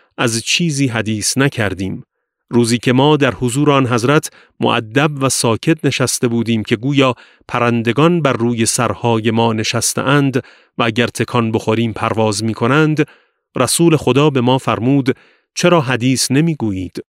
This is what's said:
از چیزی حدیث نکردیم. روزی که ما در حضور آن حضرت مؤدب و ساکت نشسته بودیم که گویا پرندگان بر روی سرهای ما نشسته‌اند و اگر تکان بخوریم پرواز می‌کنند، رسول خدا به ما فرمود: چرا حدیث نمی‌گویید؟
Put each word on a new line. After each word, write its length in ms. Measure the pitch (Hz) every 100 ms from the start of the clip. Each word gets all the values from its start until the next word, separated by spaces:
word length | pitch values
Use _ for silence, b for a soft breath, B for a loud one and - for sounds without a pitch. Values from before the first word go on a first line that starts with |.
| b -
از 240 | 131 113
چیزی 440 | - - 170 139 135
حدیث 520 | 113 104 107 95 -
نکردیم. 680 | 139 - 104 92 95 101 - _ _ _ _
روزی 280 | 120 117 120
که 140 | 135
ما 240 | 127 143 151
در 180 | 131
حضور 360 | 110 123 127 147
آن 160 | 139 123
حضرت 440 | 120 123 151 - b b -
مؤدب 640 | 120 117 110 117 156 143
و 60 | 135
ساکت 560 | - 123 110 - 165
نشسته 440 | 139 - 127 - 123
بودیم 340 | 117 110 113
که 140 | 104 113
گویا 380 | 127 139 131 120 b b -
پرندگان 720 | 123 120 117 113 117 165 175
بر 100 | 143
روی 340 | 117 120 117 113
سرهای 640 | - 113 101 120 113 110
ما 220 | 113 117
نشسته‌اند 840 | 110 107 117 - - 117 143 139 123 b b b -
و 40 |
اگر 240 | 117 110 117
تکان 460 | - 113 123 113
بخوریم 400 | 110 - 110 117
پرواز 520 | 101 113 107 110 104
می‌کنند، 640 | 110 107 117 143 156 151 147 b b b _ -
رسول 400 | 123 - 165 151
خدا 340 | - 127 151
به 100 | 135
ما 180 | 120 131
فرمود: 580 | - 101 120 143 131 b b b b
چرا 260 | - 175 175
حدیث 500 | 127 120 127 123 -
نمی‌گویید؟ 720 | 131 165 151 110 95 90 - -